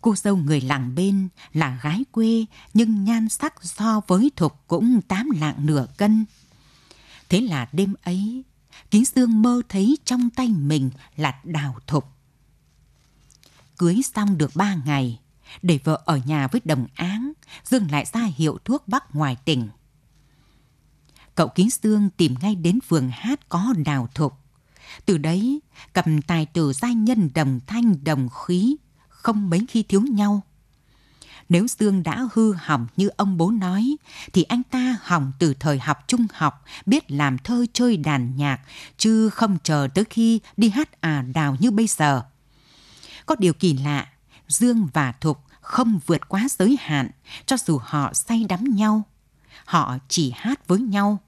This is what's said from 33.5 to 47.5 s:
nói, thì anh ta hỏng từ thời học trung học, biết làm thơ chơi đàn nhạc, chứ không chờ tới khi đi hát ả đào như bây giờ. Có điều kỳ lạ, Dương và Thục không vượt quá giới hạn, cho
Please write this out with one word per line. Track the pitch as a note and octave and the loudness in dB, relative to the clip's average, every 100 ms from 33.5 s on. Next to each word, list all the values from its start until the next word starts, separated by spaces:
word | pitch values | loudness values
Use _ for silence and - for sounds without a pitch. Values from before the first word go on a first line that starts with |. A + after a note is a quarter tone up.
nói, | A#3 F#3 F#3+ A#3+ D4+ - - - | 0 0 0 0 -2 -8 -20 -2
thì | F#3+ | 0
anh | D#3+ A#3+ | 2 -2
ta | B3 B3+ B3+ A#3 | -2 -2 -2 -2
hỏng | - F3 C3+ C3+ | -2 -2 -2 0
từ | E3 | 0
thời | C3+ D#3 C#3 | 0 -2 -2
học | - - - | -2 -6 -2
trung | B3 A3+ | -2 -2
học, | - D#3 - - - - | 0 -4 -4 -20 -8 0
biết | C#4 - | 0 0
làm | C#3+ C#3+ B2+ | -2 0 -2
thơ | - A#3+ A#3 | -2 -2 -2
chơi | - B3 G3+ | 0 2 2
đàn | D#3 C#3+ B2 C3 | 0 -2 -2 -2
nhạc, | C#3+ C3 - - - - | -2 -4 -10 -20 -20 -2
chứ | A3 A3 A3 | 2 4 2
không | - A3 F#3 | 2 0 0
chờ | - D3+ C3+ C#3+ | 0 0 0 -2
tới | A3 | -2
khi | - A3+ A3+ - - | 0 2 2 -2 2
đi | A3+ | 2
hát | G#3+ D#4 _ | 2 -4 _
ả | E3 D3 | -2 -2
đào | B2 C3 D3 C3+ | -2 -2 0 2
như | A3+ | 2
bây | G#3 A3+ | 2 0
giờ. | - D3+ C3+ - _ _ _ _ _ - - - - - | 2 2 2 -4 _ _ _ _ _ -20 -20 -20 -20 -4
Có | D#4 | 2
điều | F#3 | 2
kỳ | D3+ F#3 | 2 0
lạ, | C3+ C#3 C#3+ - _ _ - _ | 0 -2 -4 -6 _ _ -20 _
Dương | - B3 A#3 E3+ | 0 2 2 0
và | D#3 C3 | 0 -2
Thục | - D#3+ C#3+ _ _ | -2 -4 -4 _ _
không | - - A#3 G3+ - | -4 0 2 0 0
vượt | E3+ - | -2 0
quá | G3 C4 - | -2 -2 2
giới | F#3+ C#4 | 2 2
hạn, | - D3 B2+ - - - | 0 -2 -4 -8 -20 -12
cho | - | -4